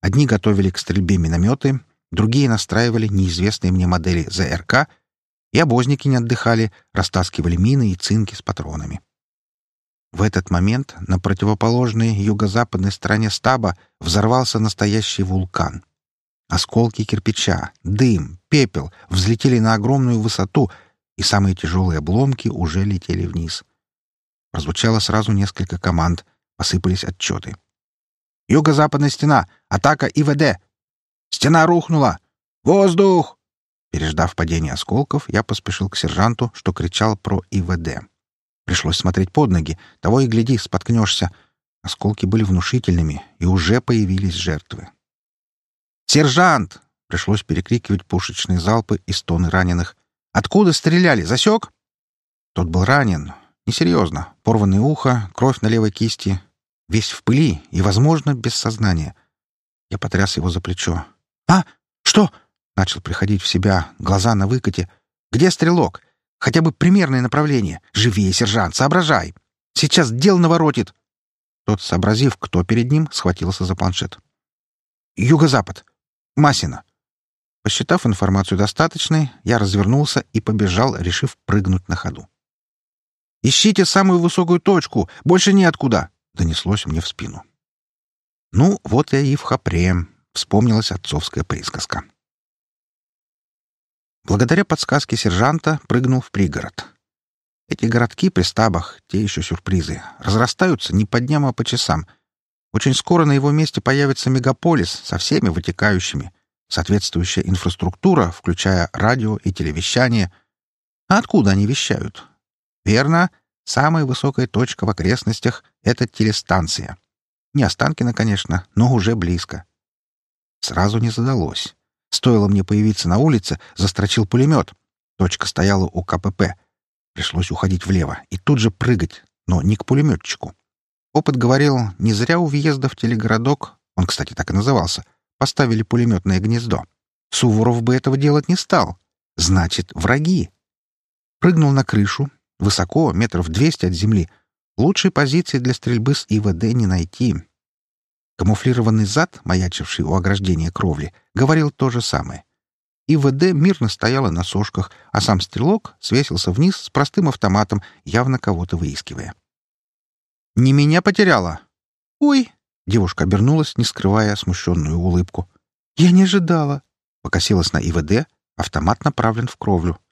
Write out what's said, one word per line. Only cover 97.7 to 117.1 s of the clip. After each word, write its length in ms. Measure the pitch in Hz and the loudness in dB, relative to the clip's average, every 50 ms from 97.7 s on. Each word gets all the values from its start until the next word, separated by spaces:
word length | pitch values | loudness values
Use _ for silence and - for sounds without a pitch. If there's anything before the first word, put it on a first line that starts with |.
| - - - | -8 -4 -2
городки 440 | 113 117 120 117 113 - - - 185 | 0 2 2 0 0 -2 -2 -2 0
при 120 | - - 90 | 0 0 -2
стабах, 580 | - - - 110 113 90 82 82 - - - _ _ | -2 0 0 0 2 2 -2 -4 -6 -16 -20 _ _
те 120 | - 95 107 | -4 -4 -4
ещё 200 | 101 - - 87 | -2 -4 -6 -6
сюрпризы, 600 | - 90 85 _ - 95 92 80 76 78 - - - - - | -6 -8 -8 _ -2 -2 -2 -2 -2 -8 -12 -12 -18 -20 -12
разрастаются 760 | - - 101 107 117 123 - _ 185 185 165 113 - - 85 | -4 -2 0 2 0 0 0 _ 0 0 0 -2 -2 -2 0
не 100 | 95 107 | 0 0
по 160 | 98 - 120 | 0 -2 -2
дням, 260 | 123 127 151 151 143 | -2 0 0 0 0
а 60 | 135 117 | 0 -2
по 120 | - 117 | -4 -6
часам. 420 | - - 117 - - 87 78 78 _ _ _ _ _ _ _ _ _ _ _ _ _ _ | -4 -4 -4 -2 0 -2 -2 -2 _ _ _ _ _ _ _ _ _ _ _ _ _ _
Очень 220 | 117 - 143 131 | -2 0 0 0
скоро 300 | - - - 175 175 165 | -2 0 0 2 2 4
на 80 | 147 143 | 4 2
его 180 | 139 135 147 | 2 2 2
месте 300 | 143 151 156 147 - - | 2 2 0 0 -2 -4
появится 500 | - - 131 139 143 139 135 - - 127 | -2 0 0 0 0 0 -2 -2 -2 0
мегаполис 600 | 131 131 120 131 131 _ - 170 170 139 87 87 | 0 0 0 0 -2 _ 0 0 2 2 0 -2
со 280 | - - - - - 87 | -6 -10 -10 -8 -8 -6
всеми 300 | - - 160 151 - 104 | -4 -2 -2 0 0 0
вытекающими, 840 | 82 87 82 - 87 _ - 107 104 92 92 - - 71 67 90 _ _ _ _ _ _ _ _ | -2 -2 -4 -6 -4 _ 0 2 2 0 -2 -4 -8 -8 -10 -10 _ _ _ _ _ _ _ _
соответствующая 760 | - - 90 - 98 101 - - - 85 87 90 - - - | -6 -6 -2 0 0 0 -2 -2 -4 -4 -4 -2 -2 -4 -2
инфраструктура, 880 | - 92 87 - 87 90 - - 90 90 _ - 190 190 160 107 87 | -2 -2 -2 -2 -4 -4 -2 -6 -6 -6 _ 0 2 2 2 2 0
включая 580 | 80 - _ - 87 - - 98 95 90 85 - _ | -2 -8 _ -6 -4 -2 0 0 0 0 0 -4 _
радио 440 | - - 110 123 131 110 110 107 - | -2 0 0 0 0 -2 -4 -4 -4
и 140 | _ - 92 | _ -6 -6
телевещание. 800 | - - 78 73 82 85 - - 123 123 127 117 113 95 87 _ _ _ _ _ _ _ _ _ _ _ _ _ _ _ _ | -4 -6 -6 -6 -6 -6 -4 0 0 2 2 2 0 0 -2 _ _ _ _ _ _ _ _ _ _ _ _ _ _ _ _
А 100 | 185 202 | 0 0
откуда 320 | 233 - - 208 120 98 | 0 2 2 2 4 4
они 160 | 95 95 101 | 4 2 2
вещают? 640 | 104 135 - - - - - - - - - - _ _ _ _ _ _ _ _ _ _ _ _ | 0 -2 -4 -4 -4 -4 -6 -6 -10 -12 -14 -20 _ _ _ _ _ _ _ _ _ _ _ _
«Верно, 460 | 104 104 117 139 143 165 165 175 180 _ _ _ _ _ _ _ | 0 2 2 2 2 2 2 0 0 _ _ _ _ _ _ _
самая 400 | - - - 139 151 165 165 151 | -6 -2 0 0 2 2 2 0
высокая 420 | 131 123 - - 143 135 - 131 | 0 -2 -2 -2 -2 -2 0 -4
точка 380 | - _ 101 123 - - - - | -2 _ -2 -2 -2 -2 -4 -4
в 60 | 95 | -4
окрестностях — 720 | 98 - 82 90 113 - - - 113 - - 123 - - _ _ _ _ _ | -2 0 0 0 0 0 -2 -4 -6 -2 -2 -4 -4 -4 _ _ _ _ _
это 240 | - 120 - 127 | -2 0 0 -2
телестанция. 880 | 117 _ - 110 107 104 - - _ 87 95 85 78 - - 76 - - - _ _ | -6 _ -2 0 0 0 -2 -2 _ 0 0 0 0 -4 -8 -8 -12 -14 -18 _ _